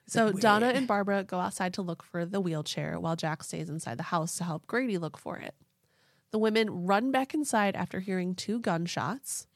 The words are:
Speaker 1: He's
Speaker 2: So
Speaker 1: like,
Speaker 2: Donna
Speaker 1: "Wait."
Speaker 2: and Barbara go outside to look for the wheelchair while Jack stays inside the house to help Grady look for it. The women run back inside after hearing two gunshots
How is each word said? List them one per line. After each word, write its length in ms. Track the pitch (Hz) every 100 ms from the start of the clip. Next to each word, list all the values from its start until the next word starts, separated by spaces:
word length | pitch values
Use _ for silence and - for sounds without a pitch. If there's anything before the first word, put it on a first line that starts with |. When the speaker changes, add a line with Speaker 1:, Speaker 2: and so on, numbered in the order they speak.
Speaker 1:
He's 100 | -
Speaker 2:
So 120 | 233 220
Speaker 1:
like, 120 | 196
Speaker 2:
Donna 260 | 214 208 247
Speaker 1:
"Wait." 80 | 262
Speaker 2:
and 100 | 254
Barbara 360 | 202 202 196
go 160 | 190 180
outside 360 | 196 - 185 180
to 80 |
look 180 | 175 170
for 240 | - 170 170
the 160 | 202
wheelchair 580 | 180 156 147 - 151 170
while 160 | 165 165
Jack 280 | 160 160
stays 260 | - 165 160
inside 300 | 160 - 120
the 40 | 175
house 260 | 175 165 -
to 60 |
help 220 | 175 156 -
Grady 320 | 233 262 185
look 180 | 156 -
for 200 | - -
it. 160 | - - _ _ _ _ _ _ _
The 80 | 220
women 460 | 220 220 220 180 180
run 240 | 202 262
back 240 | 262 269 311
inside 400 | 285 220 202 -
after 240 | 185 -
hearing 340 | 196 185 180
two 260 | 185 - 233
gunshots 840 | 226 165 175 - 127 262 - - -